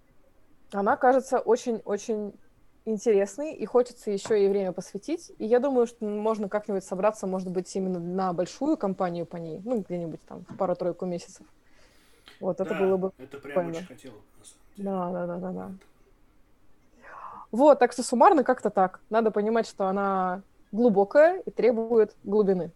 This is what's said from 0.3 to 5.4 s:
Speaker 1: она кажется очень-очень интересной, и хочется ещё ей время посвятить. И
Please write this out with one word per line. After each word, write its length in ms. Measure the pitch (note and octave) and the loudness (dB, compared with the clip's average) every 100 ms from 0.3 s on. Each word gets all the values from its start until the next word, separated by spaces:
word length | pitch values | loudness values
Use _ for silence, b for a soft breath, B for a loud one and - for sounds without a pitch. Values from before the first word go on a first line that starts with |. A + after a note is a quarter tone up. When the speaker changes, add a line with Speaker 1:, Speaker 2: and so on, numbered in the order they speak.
| _ - _ - | _ -20 _ -8
Speaker 1:
она 240 | G3+ G3+ C#4 | -2 0 4
кажется 420 | B3+ C4 B3+ A#3 | 4 4 2 -2
очень-очень 920 | - A#3 B3 A3 - G3+ - G#3+ G#3 - - _ _ _ | 2 2 2 -6 -4 -6 -4 -6 -6 -12 -20 _ _ _
интересной, 720 | A3 G#3+ A#3+ G3+ G3 - D#4 | -6 -2 2 2 2 -4 -10
и 100 | - G#3 | -8 0
хочется 440 | B3 B3 - A3 | 0 0 -4 -6
ещё 240 | G3 - | -6 0
ей 140 | G#3+ G3 | 2 2
время 240 | G3+ F#3 | 2 -2
посвятить. 600 | F3 - G3+ - F4 - | -6 -10 -12 -8 -8 -8
И 80 | - | -8